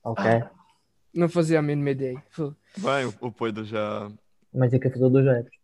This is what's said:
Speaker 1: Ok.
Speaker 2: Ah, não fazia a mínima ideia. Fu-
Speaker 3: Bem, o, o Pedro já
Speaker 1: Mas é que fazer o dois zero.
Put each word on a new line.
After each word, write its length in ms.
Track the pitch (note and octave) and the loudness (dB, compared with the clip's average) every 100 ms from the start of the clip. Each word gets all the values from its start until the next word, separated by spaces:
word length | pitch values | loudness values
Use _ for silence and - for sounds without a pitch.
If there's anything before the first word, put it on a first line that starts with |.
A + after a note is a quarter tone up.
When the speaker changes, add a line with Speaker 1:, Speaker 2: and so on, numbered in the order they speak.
Speaker 1:
Ok. 200 | A#2 A2+ | -6 -2
Speaker 2:
Ah, 260 | G#2 A2+ A#2+ _ _ _ _ _ _ | 2 2 2 _ _ _ _ _ _
não 160 | E3+ E3+ | -2 0
fazia 300 | F3 D#3+ D#3+ | 2 2 2
a 40 | |
mínima 280 | D3 D3 C#3+ | 2 -2 -2
ideia. 320 | C3+ C3+ B2+ _ | -2 -6 -8 _
Fu- 240 | - C#3+ D3 _ - | -8 -8 -8 _ -6
Speaker 3:
Bem, 300 | F#3+ C#3 B2 | -2 -2 -2
o, 80 | G2+ B2 | -6 -10
o 60 | |
Pedro 320 | G#2 A2+ G#2+ | -4 -4 -4
já 460 | G#2+ A2 G#2 G#2+ G#2 G#2+ _ _ _ | -6 -4 -4 -6 -10 -16 _ _ _
Speaker 1:
Mas 180 | C3 B2+ | 0 2
é 60 | B2+ | 2
que 100 | C3 | 0
fazer 160 | B2 | 2
o 60 | B2+ | 4
dois 140 | C3 | 6
zero. 240 | C3+ A#2+ A#2+ _ | 4 2 -2 _